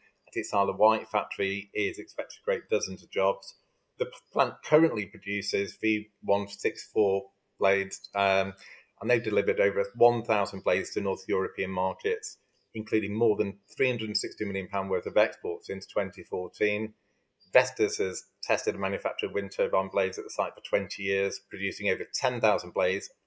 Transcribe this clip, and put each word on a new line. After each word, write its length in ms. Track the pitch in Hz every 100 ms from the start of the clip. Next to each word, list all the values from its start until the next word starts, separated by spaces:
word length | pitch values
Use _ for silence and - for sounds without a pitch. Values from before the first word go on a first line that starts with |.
| _ _ _
at 80 | 113
its 180 | 104
Isle 160 | 104 98
of 80 | 95
Wight 300 | 107 110 -
factory 600 | 107 - - 98 101 98
is 240 | 107 101 87
expected 380 | - - 98 -
to 60 |
create 260 | - 95 -
dozens 320 | 107 98 92
of 80 | -
jobs. 440 | 98 95 98 - - _ _ _ -
The 60 |
p-, 80 | 123 - _
plant 220 | - 123 120
currently 420 | - 151 165 113 98
produces 720 | - 101 101 - 98 98 -
V 300 | 110 107 104 _
one 240 | 101 101 101
six 420 | - 113 - -
four 320 | 110 101 98 98 _ _ -
blades, 500 | 98 98 98 - -
um, 380 | 101 98 98 95 95 - - _ -
and 100 | 110
they've 140 | 120
delivered 340 | 113 104 98 98
over 260 | 101 98 101 117
one 260 | 120 117
thousand 400 | 113 107 98 95
blades 280 | 98 92 90
to 100 | 104
North 240 | 98 92 -
European 440 | 98 92 - 95
markets, 640 | 95 95 92 101 90 - - _ _ _
including 420 | 113 107 110 98 104
more 200 | 117 104
than 220 | 101 95 _
three 140 | - 131
hundred 200 | 120 110
and 100 | 101
sixty 260 | - -
million 240 | 104 98 92
pound 220 | 98 95
worth 160 | 92 95
of 100 | 95
exports 520 | 107 - 90 85 -
since 180 | 98 -
twenty 360 | 107 95 95
fourteen. 720 | 87 95 90 - 107 104 107 - _ _ _ _ _
Vestas 440 | 127 127 - 104 -
has 280 | 95 90 - _
tested 320 | - 107 -
and 80 | 95
manufactured 500 | 98 98 - - 98
wind 180 | 95 98 -
turbine 320 | 95 95 95
blades 300 | 98 95 92
at 60 |
the 60 | -
site 220 | - 92
for 60 | -
twenty 440 | - 101 95 -
years, 360 | 98 98 98 - _
producing 400 | 98 98 90 101
over 160 | 90 87
ten 260 | - 131 123
thousand 360 | 113 95 87
blades 340 | 98 92 95 - _